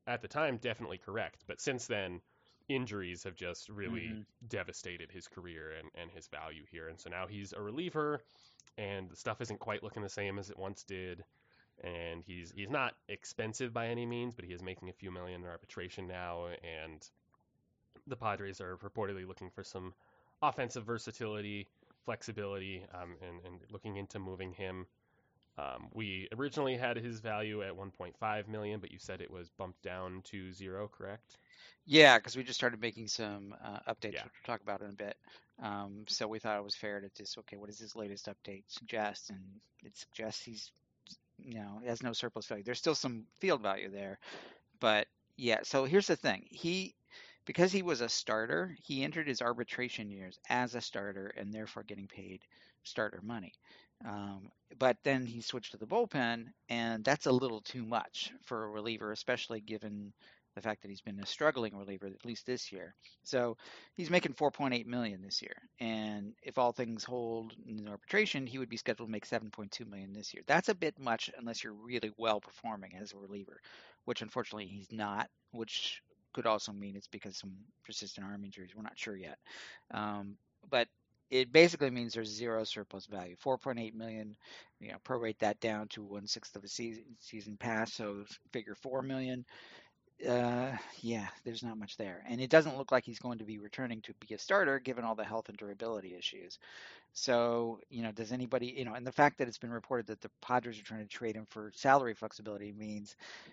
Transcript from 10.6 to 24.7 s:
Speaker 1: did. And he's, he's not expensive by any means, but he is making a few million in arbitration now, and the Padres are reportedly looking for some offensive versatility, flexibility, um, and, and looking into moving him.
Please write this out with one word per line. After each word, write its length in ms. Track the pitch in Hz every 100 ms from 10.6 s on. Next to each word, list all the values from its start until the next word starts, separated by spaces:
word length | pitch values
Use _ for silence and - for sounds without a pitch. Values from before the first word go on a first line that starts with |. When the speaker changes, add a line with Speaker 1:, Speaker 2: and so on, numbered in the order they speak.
| 95 98
Speaker 1:
did. 400 | - 92 92 90 - _ _ _ _ -
And 400 | 87 85 85 85
he's, 280 | 87 90 85
he's 180 | 98 101
not 240 | 139 123 - -
expensive 640 | 101 - - 113 113 123
by 160 | 117 113
any 180 | 120 120
means, 280 | 120 123
but 100 | 117
he 80 | 90
is 100 | 87
making 260 | 92 90 92
a 20 |
few 160 | - 98
million 320 | 90 90 90
in 60 | 90
arbitration 580 | 85 - - 90 - 90
now, 400 | 90 87 85 87 87
and 460 | 85 80 80 78 - _ _ _ _ _ _ _ _ - -
the 100 | 120
Padres 440 | 110 98 98 92
are 160 | 92 92
reportedly 480 | 101 - 101 98 92
looking 240 | 92 92
for 120 | -
some 300 | 95 95 92 - _ _ _ _
offensive 420 | 151 139 123 127
versatility, 840 | 107 117 - - 110 107 104 101 98 _ _ _
flexibility, 800 | - 107 - 104 101 98 95 92 95
um, 220 | 87 87 87
and, 180 | 90 87
and 160 | 90 87 82
looking 260 | 104 107 101
into 220 | 98 107
moving 340 | 95 92 92
him. 340 | 90 95